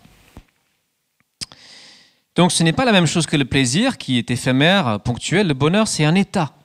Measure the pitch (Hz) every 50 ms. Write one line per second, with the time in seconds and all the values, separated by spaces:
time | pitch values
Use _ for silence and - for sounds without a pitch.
0 | _ - - _ _ _ - - - _ _ _ _ _ _ _ _ _ _ _
1 | _ _ _ _ _ _ _ - - - - _ - - - - - - - -
2 | _ _ _ _ _ _ - - 175 170 - - 170 165 156 - 269 247 208 185
3 | 170 151 - 180 147 - - 147 139 117 - 139 135 120 120 180 240 269 - -
4 | - - 127 120 107 - 123 - - 135 127 131 147 170 190 202 160 120 104 101
5 | - 117 - - - - 151 156 160 160 143 127 143 156 180 208 220 - - -
6 | 151 151 165 196 196 - - 202 156 139 _ _ _